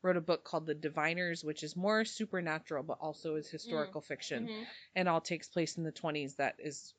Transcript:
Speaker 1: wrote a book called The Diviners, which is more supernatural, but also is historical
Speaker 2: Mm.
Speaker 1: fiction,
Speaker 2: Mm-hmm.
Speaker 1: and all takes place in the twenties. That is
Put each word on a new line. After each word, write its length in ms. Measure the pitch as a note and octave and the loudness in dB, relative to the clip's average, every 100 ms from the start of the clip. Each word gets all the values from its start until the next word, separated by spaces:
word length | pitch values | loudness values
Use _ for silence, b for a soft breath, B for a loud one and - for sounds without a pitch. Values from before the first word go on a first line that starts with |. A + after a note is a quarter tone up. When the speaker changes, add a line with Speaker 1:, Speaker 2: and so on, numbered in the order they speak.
Speaker 1:
wrote 140 | F#3 F3+ | 6 4
a 40 | |
book 220 | D#3+ E3 - | 4 2 2
called 200 | E3 D#3+ | -2 0
The 100 | D3+ | 0
Diviners, 680 | D#3 D3+ D#3 E3+ F3+ E3 | 0 2 2 2 0 0
which 180 | D3+ D3+ | -2 -4
is 120 | D#3 F3 | -4 0
more 300 | G3 G#3+ A3 | 4 4 2
supernatural, 800 | - G#3+ F#3+ E3+ D#3 - D3+ | 0 -2 0 0 -2 -2 -4
but 140 | D#3 - | -2 -2
also 340 | D#3 D3+ E3 D#3 | -2 -4 -2 -2
is 140 | D3 | -4
historical 520 | D#3+ A#3 D#3+ D3 D3 | -10 -2 0 0 -4
Speaker 2:
Mm. 40 | - | -6
Speaker 1:
fiction, 420 | D3 - C3+ D#3+ | -6 -2 -2 -2
Speaker 2:
Mm-hmm. 160 | A3 B B B - | -4 B B B 2
Speaker 1:
and 140 | F3+ | 4
all 100 | E3 | 4
takes 260 | - E3 - | 2 -4 -2
place 280 | - D#3+ - | 0 0 0
in 60 | |
the 80 | D#3+ | -4
twenties. 440 | - E3 D3+ C#3 - | -2 -2 0 -2 2
That 200 | C#3 - | 0 0
is 340 | D3+ C#3+ - | -6 -6 -12